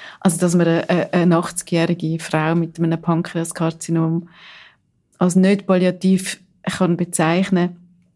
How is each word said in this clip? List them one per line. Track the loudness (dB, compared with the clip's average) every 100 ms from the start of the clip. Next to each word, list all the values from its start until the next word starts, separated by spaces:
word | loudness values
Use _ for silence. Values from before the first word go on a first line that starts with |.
| -20 -2
Also, | 0 2
dass | 2
man | 2 2
eine, | 2 0
eine, | -2 0
eine | 2 2 2
achtzig-jährige | 0 -8 -4 0 0 -2 -4 -6
Frau | -4 -2 0
mit | 0 -2 -2
einem | -2 -2
Pankreaskarzinom | -2 -2 -2 -6 -6 -4 -4 -4 -4 -2 0 -2 -6 -16 -20 -20 -20 _ _ _ _ -2
als | 0 4
nicht | 4 2 2
palliativ | 2 2 0 2 2 0 -10 _ _
kann | -6 -2 0 0
bezeichnen, | -2 0 2 2 2 0 0 -4 -20 _ _